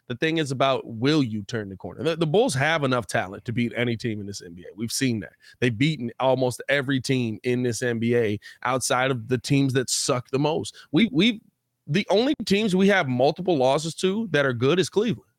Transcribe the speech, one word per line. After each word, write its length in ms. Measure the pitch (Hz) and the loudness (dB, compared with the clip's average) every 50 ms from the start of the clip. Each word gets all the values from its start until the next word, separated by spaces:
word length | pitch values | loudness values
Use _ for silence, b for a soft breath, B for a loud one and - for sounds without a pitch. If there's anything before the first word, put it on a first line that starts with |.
| b - | b -10
The 60 | 123 | -6
thing 200 | - 160 160 160 165 | -2 -2 -2 0 0
is 120 | 156 131 | -2 -2
about, 360 | 139 123 139 135 131 117 - | 0 0 2 2 2 0 -2
will 360 | 117 117 107 120 143 156 156 135 | -8 -8 -2 0 2 2 2 2
you 200 | 110 110 107 98 | 0 -2 -6 -8
turn 260 | - 117 113 104 98 | -6 -8 -8 -6 -8
the 60 | 95 | -12
corner? 260 | - - 95 - - 117 | -12 -12 -12 -10 -6 -4
The, 140 | 160 165 | -4 -2
the 100 | 156 170 | -2 -2
Bulls 280 | 151 147 208 254 269 131 | 0 2 2 2 2 0
have 300 | 131 139 156 165 160 143 | 0 0 0 0 0 0
enough 220 | 131 127 123 113 | 0 0 0 -2
talent 380 | - - 120 98 92 101 104 - | -2 -4 -4 -4 -4 -10 -12 -10
to 60 | - 110 | -6 -2
beat 200 | 127 120 117 - | -2 -2 -2 -2
any 200 | 117 120 123 117 | -2 -2 -2 -2
team 240 | 107 - 120 107 107 | -4 -4 -6 -6 -6
in 60 | 101 | -8
this 160 | 101 98 - 101 | -10 -12 -14 -14
N 100 | 90 85 | -16 -18
B 100 | 90 - | -18 -18
A. 120 | - 80 | -18 -10
We've 160 | 95 117 113 - | -8 -8 -6 -4
seen 280 | - 139 131 117 107 | -2 -2 0 -2 -2
that. 120 | 85 - _ B B B B B | -6 -10 _ B B B B B
They've 160 | 123 127 113 | -2 -2 0
beaten 340 | 101 143 156 160 - 120 117 - - | 2 0 0 0 -2 -6 -8 -6 -2
almost 420 | 123 131 131 127 131 123 117 - - - | 2 2 2 2 2 -2 -2 -4 -4 -2
every 320 | 139 143 131 131 139 127 | -2 -2 0 0 -2 -2
team 380 | - - 135 127 120 113 110 - - | 0 0 -2 0 0 -4 -4 -4 -2
in 200 | 123 123 123 127 | -2 -2 0 0
this 180 | 123 113 - 127 | -2 -2 -2 -2
N 160 | 120 117 113 | -2 -2 0
B 180 | 113 117 120 | 0 2 2
A 220 | 120 113 101 104 104 B B B B B | 2 2 0 -2 -4 B B B B B
outside 460 | 123 127 131 - - 135 123 131 135 | -2 -2 -2 0 0 0 0 2 0
of 180 | 135 120 110 120 | 0 -2 -2 -2
the 100 | 127 120 | -2 -2
teams 340 | - - 143 139 139 135 123 | 0 2 2 2 4 2 2
that 160 | 135 123 - | 0 0 0
suck 400 | - - - - 135 123 - - | -2 -4 0 0 -2 -2 -2 -2
the 80 | - 131 | -2 0
most. 380 | 147 147 165 170 - - B B B B - | 0 0 -2 -2 -6 -8 B B B B 2
We, 160 | 165 226 208 | 2 2 4
we, 300 | 127 151 196 240 214 - _ _ _ _ _ _ _ _ _ | 4 4 4 4 2 0 _ _ _ _ _ _ _ _ _
the 200 | - 143 170 - - | -2 -2 -2 2 2
only 260 | 180 208 247 285 302 - 214 | 2 2 4 2 0 0 0
teams 300 | - 196 202 220 208 175 | 2 2 2 4 2 4
we 100 | 185 196 | 4 4
have 220 | 196 202 185 160 131 | 6 4 4 2 0
multiple 480 | 123 123 139 147 170 - 180 190 175 | 2 2 2 2 2 0 0 0 2
losses 400 | 135 127 131 139 156 151 165 - | 4 4 4 4 2 0 -4 -6
to 320 | - - 185 196 226 226 185 | -2 0 0 0 0 -4 0
that 160 | 151 143 139 | 0 2 2
are 60 | 135 123 | 2 0
good 260 | 113 123 135 170 180 | 2 2 2 4 2
is 100 | 156 - | 0 0
Cleveland. 380 | - 196 226 240 139 - - _ _ | 0 0 0 0 -2 -4 -8 _ _